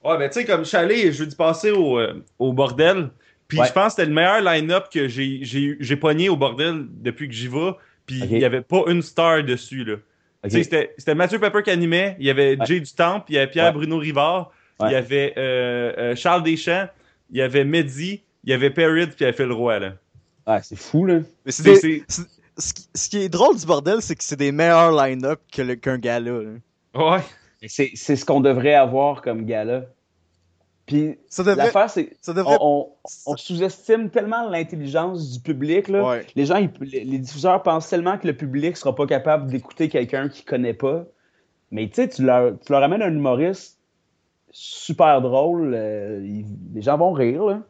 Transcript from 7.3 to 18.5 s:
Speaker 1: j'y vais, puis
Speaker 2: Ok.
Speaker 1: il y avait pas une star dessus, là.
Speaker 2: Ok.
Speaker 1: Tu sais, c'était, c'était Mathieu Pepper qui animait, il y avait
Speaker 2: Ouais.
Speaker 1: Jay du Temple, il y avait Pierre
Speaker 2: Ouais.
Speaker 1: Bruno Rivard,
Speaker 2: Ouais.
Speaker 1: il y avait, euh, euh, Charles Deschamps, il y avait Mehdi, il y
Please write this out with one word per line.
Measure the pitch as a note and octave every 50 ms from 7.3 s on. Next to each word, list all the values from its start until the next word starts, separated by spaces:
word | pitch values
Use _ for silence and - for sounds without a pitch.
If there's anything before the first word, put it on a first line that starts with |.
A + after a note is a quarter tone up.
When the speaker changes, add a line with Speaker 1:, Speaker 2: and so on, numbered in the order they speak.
| A#2
Speaker 1:
j'y | A2 B2 B2+
vais, | B2 D3 E3 F#3+ F#3 - _ _ _ _ _
puis | - C3 C3 A2+
Speaker 2:
Ok. | F#2
Speaker 1:
il | A2 A#2
y | B2+
avait | B2 A#2 B2+
pas | B2 _ F3 F#3+ D#3
une | E3+ F3 F3
star | D#3+ - _ - E3 E3 E3 D#3 D3
dessus, | C3 B2 A#2+ - - C3+ C3 A#2+
là. | G#2+ G#2+
Speaker 2:
Ok. | G#2 _ _ _ _ _ _ _ _ -
Speaker 1:
Tu | G2+
sais, | G#2+ F3 E3
c'était, | - E3+ D#3 - - -
c'était | - - - D3+
Mathieu | D#3 F3+ E3+ G3+ A3
Pepper | G#3 G3+ G3 G#3 G3+
qui | G#3+
animait, | F#3 E3+ E3+ E3 E3 F3 F#3+ G3+ F#3 F#3
il | C3+
y | C3+
avait | C3+ C3+ C#3+ C3+ C3+
Speaker 2:
Ouais. | C3+ A2+
Speaker 1:
Jay | A#2+ F3 F3+
du | D3 - -
Temple, | - E3+ E3+ F#3+ G#3 - -
il | D3
y |
avait | C#3 C3+ C3+
Pierre | C3+ E3 E3
Speaker 2:
Ouais. | E3+ D#3
Speaker 1:
Bruno | D3 D3+ D#3 D#3+
Rivard, | D#3+ D3 D#3 D3 C#3 C#3+ D#3+ F3 F#3 E3+ C#3 _ _ _ _ _ _
Speaker 2:
Ouais. | G#2+ A2
Speaker 1:
il | C3
y |
avait, | C3 A#2+ A#2 C#3 C#3 C#3+ C#3+ C#3+
euh, | B2+ C3+ C3 B2+ B2+ B2 B2 B2 B2 A#2+ A#2 -
euh, | - A#2+ A#2+ B2
Charles | A#2+ - F3 F3 F3+ D#3+
Deschamps, | E3 D#3+ D#3+ - F3 E3+ F#3 G3 F#3 _ _ _ _ _ _ _ _
il | -
y | B2+
avait | C3 B2+ B2 C#3+ C3+
Mehdi, | C#3+ D#3 E3 D#3 C#3 B2+ C#3 E3 F#3 G3+ G3 _ _ _ _ -
il |
y | C3